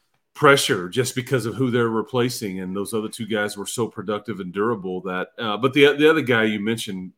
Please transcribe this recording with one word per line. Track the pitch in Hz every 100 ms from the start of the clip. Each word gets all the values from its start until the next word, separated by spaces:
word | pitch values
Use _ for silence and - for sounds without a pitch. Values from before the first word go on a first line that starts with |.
| _ _ _
pressure | - 147 139 - 107 90
just | 107 120
because | - 123 135 110
of |
who | 101 131
they're | 120 117
replacing, | 113 104 127 123 120 104 92
and | 92 95
those | 98
other | 113 107
two | - 107
guys | 107 104 101
were | 98
so | - 110
productive | - 95 104 110 95
and | 92
durable | 92 110 110 92 92
that, | 92 92 - -
uh, | 113 104
but | 131
the, | 143 143 143
the | 151
other | 156
guy | 127 117
you | 110 107
mentioned, | 101 113 - 95 92